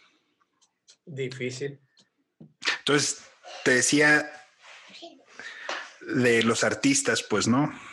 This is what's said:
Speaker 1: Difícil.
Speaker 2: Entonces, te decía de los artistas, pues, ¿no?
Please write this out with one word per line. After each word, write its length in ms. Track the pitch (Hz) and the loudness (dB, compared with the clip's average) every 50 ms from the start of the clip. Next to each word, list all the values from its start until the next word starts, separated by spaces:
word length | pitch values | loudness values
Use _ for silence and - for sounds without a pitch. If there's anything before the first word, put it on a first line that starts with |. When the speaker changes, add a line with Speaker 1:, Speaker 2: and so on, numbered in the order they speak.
| _ _ _ _ _ _ _ _ _ _ _ _ _ _ _ _ _ _ - _ _ | _ _ _ _ _ _ _ _ _ _ _ _ _ _ _ _ _ _ -20 _ _
Speaker 1:
Difícil. 760 | 185 147 131 135 123 - - 123 127 123 - 143 139 139 - _ _ _ _ _ _ _ _ _ _ _ _ - - _ - - - - - | -16 -10 -8 -8 -8 -8 -8 -8 -8 -8 -8 -10 -10 -10 -12 _ _ _ _ _ _ _ _ _ _ _ _ -20 -20 _ -8 -6 -6 -6 -4
Speaker 2:
Entonces, 440 | - - 143 147 139 - - - - - _ _ - - - - - | 0 2 2 2 2 0 -6 -8 -12 -20 _ _ -20 -18 -12 -2 0
te 120 | 135 127 | 2 2
decía 540 | 123 120 - 147 147 151 151 147 143 147 - - - - _ _ _ _ - - - - - - - 330 339 - 262 - _ - - - - - - - - - - - - - - | 4 2 2 4 4 6 6 4 4 2 -2 -10 -18 -20 _ _ _ _ -20 -20 -20 -20 -20 -20 -20 -20 -20 -20 _ -20 _ -20 -18 -16 -16 -16 -16 -12 -10 -10 -10 -10 -14 -18 -18
de 420 | - - - 131 123 120 117 113 113 | -10 -4 -2 2 4 4 4 4 4
los 200 | 117 113 - - | 2 2 2 0
artistas, 600 | 110 107 - - 139 139 - - 120 113 - - | 0 0 2 2 2 2 2 2 0 0 -2 -2
pues, 240 | - - 101 185 113 | -2 -2 0 2 2
¿no? 240 | 120 135 147 - - - - - | 2 2 2 0 -2 -10 -18 -18